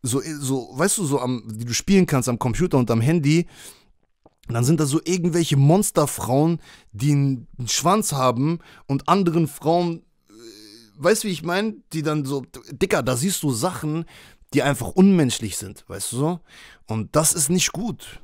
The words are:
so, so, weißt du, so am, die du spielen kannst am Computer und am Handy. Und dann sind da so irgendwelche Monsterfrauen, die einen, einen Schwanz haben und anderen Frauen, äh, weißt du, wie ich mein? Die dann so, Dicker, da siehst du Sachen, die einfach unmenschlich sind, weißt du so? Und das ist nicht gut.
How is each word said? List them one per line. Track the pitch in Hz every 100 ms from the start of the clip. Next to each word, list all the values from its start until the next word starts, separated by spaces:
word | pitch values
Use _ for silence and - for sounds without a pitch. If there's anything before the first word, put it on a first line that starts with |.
so, | 127 135
so, | 131 151 135 135 117
weißt | 127 185 -
du, | 160
so | 139
am, | 123 127 113
die | 107 120
du |
spielen | 117 - 196 180
kannst | 139 123
am | 120
Computer | 131 113 180 147
und | 117
am | 117
Handy. | 117 170 143 160 170 - - - _ _ _ _ _ _ -
Und | 117
dann |
sind | 123 160
da | 151
so | 156
irgendwelche | 160 185 170 170 165 139
Monsterfrauen, | 139 180 208 - 147 - - 131 156 170 - - _
die | 98 139
einen, | 143 139 131 - -
einen | 120
Schwanz | - 165 208 208
haben | 143 127 120 147 170 - - -
und | 139 -
anderen | 185 180 165 160
Frauen, | - 147 170 175 165 _ _ _
äh, | 107 117 104 107 104 - -
weißt | 147 214
du, | 214
wie |
ich | 175
mein? | 160 180 220 214 _
Die | 165
dann | 156 151 135
so, | 139 120 131 -
Dicker, | - - 175
da | 123 127
siehst | 170 185
du | 151
Sachen, | 117 165 190 151 156 170 - - _ _
die | -
einfach | 135 143 -
unmenschlich | - 196 185 135 - 107 -
sind, | 98 107 _
weißt | 90 -
du | 117
so? | 151 175 _ - - - -
Und | 110 107 151
das | 156
ist | 175 139
nicht | 185 -
gut. | 151 220 135 - -